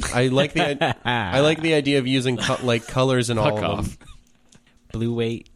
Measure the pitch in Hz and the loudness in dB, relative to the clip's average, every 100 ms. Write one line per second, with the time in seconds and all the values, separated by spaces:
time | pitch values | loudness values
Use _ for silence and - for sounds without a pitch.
0 | - 123 131 131 139 160 160 143 156 - | -2 0 2 2 2 0 -2 0 -2 -2
1 | 120 120 98 127 151 160 160 156 139 143 | -2 -2 0 2 2 2 0 0 2 2
2 | 127 135 127 120 131 131 123 117 - 131 | 2 0 0 0 -2 -2 0 -2 -2 0
3 | 131 127 117 113 117 107 87 - - - | 2 2 0 0 0 0 -2 -2 -6 -8
4 | - - _ _ _ - _ _ - 110 | -18 -20 _ _ _ -20 _ _ -10 -4
5 | 117 117 113 117 - | -2 -2 -2 -4 -10